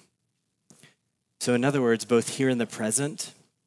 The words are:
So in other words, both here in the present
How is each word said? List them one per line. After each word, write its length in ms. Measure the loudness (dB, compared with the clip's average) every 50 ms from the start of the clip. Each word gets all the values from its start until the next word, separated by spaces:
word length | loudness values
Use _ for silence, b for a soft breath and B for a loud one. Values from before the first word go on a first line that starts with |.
| _ _ _ _ _ _ _ _ _ _ _ _ _ -20 -20 b b b b b b _ _ _ _ _ _ -6
So 160 | -2 0 2
in 100 | 2 2
other 160 | 2 2 2
words, 240 | 2 2 2 2 2
both 320 | 2 2 2 2 0 -2
here 140 | 0 0 0
in 80 | 0 0
the 80 | -2
present 680 | -4 -6 -6 -4 -2 -2 -2 -2 -4 -6 -8 -10 -12 -14 _ _ _ _ _ _